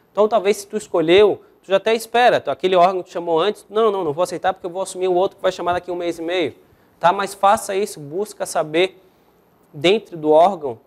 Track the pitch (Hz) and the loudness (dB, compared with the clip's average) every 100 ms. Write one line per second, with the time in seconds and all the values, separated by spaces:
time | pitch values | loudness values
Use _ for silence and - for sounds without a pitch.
0 | _ - 214 220 185 214 - 214 - 180 | _ -2 0 2 0 -2 -6 -10 -4 -2
1 | 160 185 208 135 _ _ - 190 214 226 | 4 6 4 2 _ _ -4 -2 0 -2
2 | - 233 247 151 - 139 185 185 175 190 | -2 2 2 2 -2 -4 0 4 4 2
3 | 175 190 170 160 190 208 - 202 226 196 | -8 -8 -2 0 0 -4 -6 0 0 0
4 | 170 143 180 165 185 185 185 175 185 180 | -2 -2 -4 -2 -4 -4 -8 -8 -8 -4
5 | 185 175 190 - 185 180 175 180 180 175 | 0 0 0 -2 -4 -2 -4 -4 -6 -6
6 | 175 170 165 180 143 - _ _ _ _ | -6 -6 -4 -2 -4 -6 _ _ _ _
7 | 165 196 196 - 196 214 - 196 202 165 | 0 2 -4 0 2 2 0 -4 -6 -8
8 | 143 165 208 - 185 185 156 160 185 - | -10 -8 -8 -8 -6 -4 -2 0 0 -4
9 | _ _ _ _ _ _ _ 147 165 214 | _ _ _ _ _ _ _ -2 0 0
10 | 220 170 151 156 175 185 143 113 | -2 -4 2 4 4 2 -8 -10